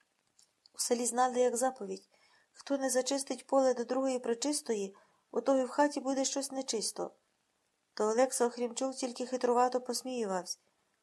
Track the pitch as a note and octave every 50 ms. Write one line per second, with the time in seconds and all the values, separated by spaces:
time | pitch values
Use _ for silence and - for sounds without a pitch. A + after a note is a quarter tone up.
0 | _ _ _ _ _ _ _ _ _ _ _ _ _ _ _ - - - B3 A#3
1 | B3 A3+ A#3 A#3+ B3+ B3+ A#3+ B3 B3 B3 A3+ A3+ B3+ C4 B3+ - G3+ F#3+ F#3+ -
2 | - _ _ _ _ _ _ _ _ _ _ - - - C#4 C4+ C4+ C4 A#3 B3+
3 | B3+ - C#4 C#4 C#4 - C4+ - - - C4+ C4+ C4 C4 B3 A#3 A#3+ A#3+ B3+ C4+
4 | C4 C4+ B3+ B3 A#3+ A#3 A#3 A#3 - C#4+ D4 D4 - - A3+ G#3 G3 G3 G3 -
5 | _ _ _ _ _ _ - B3 A#3+ C4+ C4+ C4 B3+ B3 - - D4 D4 D4 C#4
6 | A#3+ C4 C#4 C4+ C4+ C4 - C#4 C4+ - C4+ C4+ C4+ - - G#3+ F#3+ - - -
7 | F3 - - _ _ _ _ _ _ _ _ _ _ _ _ _ _ _ _ -
8 | G#3+ G#3+ A3 A#3 C4 C4 - - A#3+ A#3+ A#3+ A#3 A#3+ A#3 A#3 - C4 C4+ C4 -
9 | C4+ A#3+ A#3+ - B3 A#3+ B3+ B3+ B3+ A#3+ A#3+ A#3+ B3 B3 B3 B3+ B3 - A#3 A#3
10 | - B3+ B3+ A#3+ A3+ G3 F#3+ F3+ F3+ - - - _ _ _ _ _ _ _ _